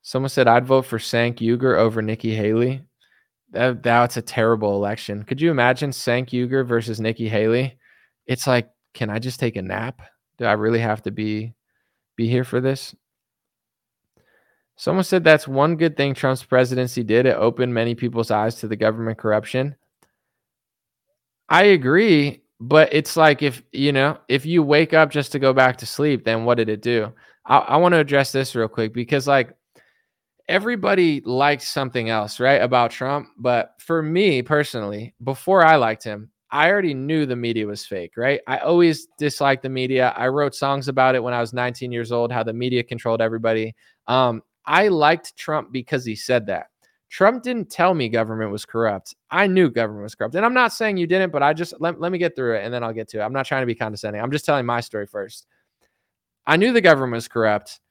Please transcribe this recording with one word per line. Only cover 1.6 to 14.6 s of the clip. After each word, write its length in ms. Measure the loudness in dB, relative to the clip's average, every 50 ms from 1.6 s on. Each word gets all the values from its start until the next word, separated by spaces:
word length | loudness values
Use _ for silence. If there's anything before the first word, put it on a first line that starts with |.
| 2 2 2
over 240 | 4 2 2 0 -2
Nikki 340 | -4 -4 -6 -4 -4 -4 -4
Haley." 480 | -2 0 0 0 0 0 -2 -4 -6 -12 _ _ _ _ _ _ _ _ _ _ _ _ _
That, 320 | -6 -2 -2 -2 -2 -2
that's 360 | 0 2 4 4 4 2 0 -8
a 40 |
terrible 520 | -10 -6 -4 0 0 0 0 0 0 -2 -2
election. 500 | -2 -4 -4 -6 -8 -10 -10 -10 -10 -8
Could 160 | -8 -6 -2
you 100 | 0 0
imagine 400 | 2 4 2 2 2 0 -2 -8
Cenk 400 | -8 -6 -4 -2 -2 -2 -2 -4
Uygur 360 | -4 -4 -2 -2 -2 -2 -2
versus 340 | 0 -2 -2 -2 -4 -8 -4
Nikki 280 | -4 -4 -4 -4 -6 -4
Haley? 500 | -2 0 0 2 0 0 -2 -4 -8 _ _ _ _ _ _ _ _ _ _
It's 200 | -8 -6 -4 0
like, 240 | 0 0 0 0 _ _ _ _ _
can 160 | _ -8 -6 -6
I 100 | -4 -6
just 220 | -6 -8 -8 -4
take 160 | -4 -4 -4
a 60 | -6
nap? 400 | -8 -6 -6 -6 -6 -8 -10 -14 -20 _ _ _ _ _ _
Do 80 | _ 0
I 80 | 0
really 280 | 0 2 2 0 0 0
have 220 | 0 -2 -4 -4 _
to 60 | -10
be, 440 | -8 -6 -6 -6 -6 -6 -8 -10 -14 _ _ _ _ _ _ _ _ _ _ _ _
be 140 | -4 -2 0
here 160 | 0 -2 -2
for 160 | -2 -4 -2
this? 340 | -2 -2 -4 -4 -8 -16 -20 _ _ _ _ _ _ _ _ _ _ _ _ _ _ _ _ _ _ _ _ _ _ _ _ _ _ _ _ _ _ _ _ _